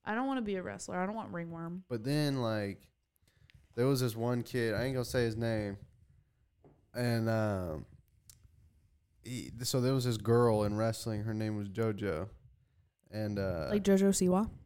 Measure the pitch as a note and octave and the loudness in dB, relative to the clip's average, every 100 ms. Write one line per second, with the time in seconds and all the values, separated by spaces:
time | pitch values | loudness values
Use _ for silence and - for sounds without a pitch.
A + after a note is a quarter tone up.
0 | - A3 C4+ C4 G#3+ F#3+ F3+ G3 - F3+ | -4 -2 -2 -2 -2 -4 -6 -10 -6 -4
1 | F#3 A3 G#3 F3 E3+ E3 E3 F3+ - A#2+ | -4 -4 -8 -8 -8 -8 -8 -10 -6 -6
2 | A2+ D3 D3 C3+ A#2 G#2+ G2+ G2 - _ | 0 0 0 0 0 0 -2 -6 -14 _
3 | _ _ _ _ _ - _ - B2+ C3+ | _ _ _ _ _ -20 _ 0 2 2
4 | B2 A2+ A#2+ A#2+ A2+ B2+ A2+ G#2+ B2+ C3 | 0 0 0 0 -2 0 0 0 0 -2
5 | A#2 C3 A#2 A2 A#2 A2 G#2 G2 - _ | -2 0 0 0 0 0 -2 -8 -14 _
6 | _ - _ _ _ _ - _ _ - | _ -20 _ _ _ _ -20 _ _ -4
7 | A#2+ A#2 A2+ A2+ G#2+ G2 F2+ D#2 - - | -2 0 2 2 2 0 -2 -6 -10 -20
8 | _ _ - - - - - _ _ _ | _ _ -20 -20 -20 -20 -20 _ _ _
9 | _ _ - B2 C2+ A2 A#2+ C3 B2 C3+ | _ _ -10 -8 -8 -8 -2 2 4 2
10 | B2 A2 G2+ A#2 A#2+ G#2+ G#2 G#2 A2+ G#2+ | 2 0 4 6 6 6 2 2 0 -2
11 | A#2 G#2+ G#2+ A2 A2 G#2+ G2+ G2 A2+ G2+ | -4 -4 -2 -2 -2 -2 -4 -2 -2 0
12 | G#2 D#2 G2+ - - _ _ _ _ _ | -2 -2 -6 -12 -20 _ _ _ _ _
13 | _ G#2+ G#2+ G2+ F#2+ E2+ C#2+ G#3 G3 F#3+ | _ -6 -4 -2 -2 -2 0 2 4 6
14 | G3 G3 F3+ F3+ A3 - | 6 4 4 4 0 -6